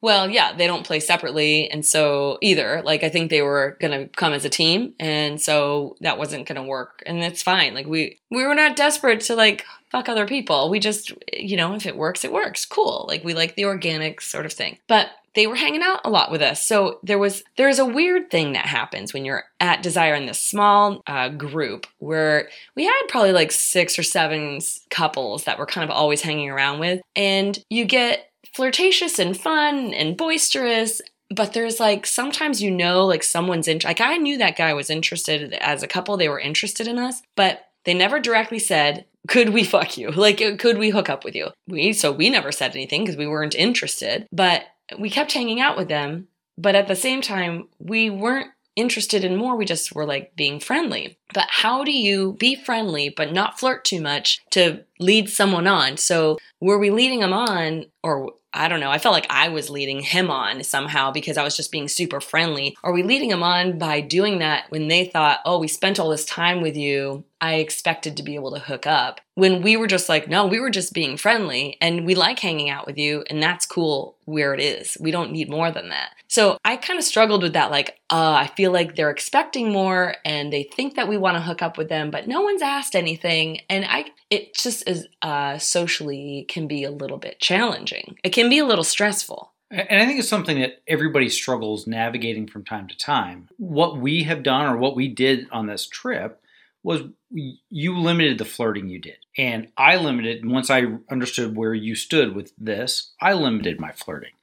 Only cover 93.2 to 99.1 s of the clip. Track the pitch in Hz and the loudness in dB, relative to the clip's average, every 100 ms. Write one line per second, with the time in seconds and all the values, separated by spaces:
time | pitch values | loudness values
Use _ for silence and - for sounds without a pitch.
93.2 | 92 90 87 _ 190 147 170 160 127 160 | -2 -8 -20 _ -6 2 2 2 -2 0
94.2 | 151 160 135 131 143 120 131 127 135 113 | 0 -2 0 2 2 0 0 0 -4 0
95.2 | 131 131 123 120 107 104 - - 247 247 | 2 2 -2 -6 -6 -6 -10 -10 -6 -6
96.2 | - - _ _ _ _ - 160 135 - | -6 -12 _ _ _ _ -4 -4 -4 -18
97.2 | _ 208 135 127 _ 175 160 180 170 170 | _ -10 -10 -12 _ -6 -4 0 2 4
98.2 | 156 117 107 - 117 101 95 90 - | 4 2 -4 -2 -2 -2 -6 -10 -14